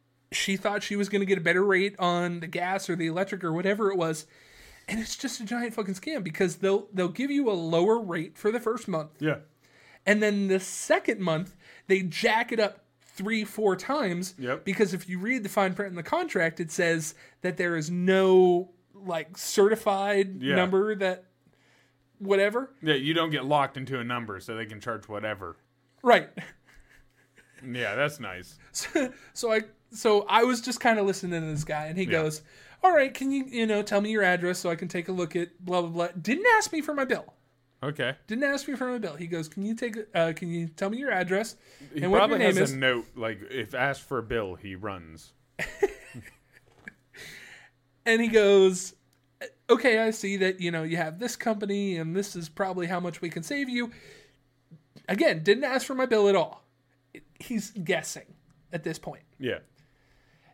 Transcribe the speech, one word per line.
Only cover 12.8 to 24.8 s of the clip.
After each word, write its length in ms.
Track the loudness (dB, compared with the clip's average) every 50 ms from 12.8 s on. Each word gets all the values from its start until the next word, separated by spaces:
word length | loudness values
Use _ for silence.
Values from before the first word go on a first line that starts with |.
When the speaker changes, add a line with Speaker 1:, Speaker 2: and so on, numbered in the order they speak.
| _ _ _ _
Speaker 1:
three, 420 | _ _ _ -8 -4 -2 0 -2 -2
four 300 | -4 -4 0 2 2 2
times. 560 | 2 -2 -2 -2 0 0 -2 -2 -4 -6 -8 -10
Speaker 2:
Yep. 280 | -8 -4 -4 -4 -4 -4
Speaker 1:
Because 280 | -4 0 2 0 0 0
if 140 | -6 -6
you 100 | -8 -8 -6
read 240 | -2 -2 -2 -2 -4
the 60 | -2
fine 240 | 0 0 0 0 0
print 160 | -4 -6 -6
in 40 | -6
the 80 | -10 -6
contract, 560 | -2 -2 -2 -2 0 0 0 0 0 -2 -4
it 120 | -8 -6
says 440 | -2 0 0 2 2 0 -2 -6 -12 -14 -20 -20 _ _
that 140 | -6 -6 -2
there 200 | -2 -2 -2 0
is 120 | -2 -4 -4
no, 840 | -4 0 2 4 4 6 6 6 8 8 8 8 6 4 0 -4 _ _ _ _ _
like, 440 | -14 -8 -6 -6 -6 -6 -8 -14
certified 1040 | -12 -10 -2 4 4 6 6 4 2 2 0 0 0 0 0 2 2 2 0 -2 -6
Speaker 2:
Yeah. 140 | -2 0 2
Speaker 1:
number 380 | 2 2 4 2 2 2 2 0
that 300 | 0 0 -2 -2 -4 -10 _ _ _ _ _ _ _ _ _ _ _ _ _ _ _ _ _ _ _
whatever. 540 | -2 0 2 4 4 2 2 -2 -6 -6 -12 _
Speaker 2:
Yeah, 140 | 0 0 0
you 180 | 2 2 0 2
don't 160 | 2 0 0
get 140 | -2 -2 0
locked 320 | 2 2 2 2 0 -2
into 220 | -10 -8 -6 -6 -6
a 40 | -4
number, 360 | -4 -4 -4 -4 -8 -10 -12
so 160 | -10 -10 -8
they 100 | -8 -8
can 140 | -10 -12
charge 280 | -10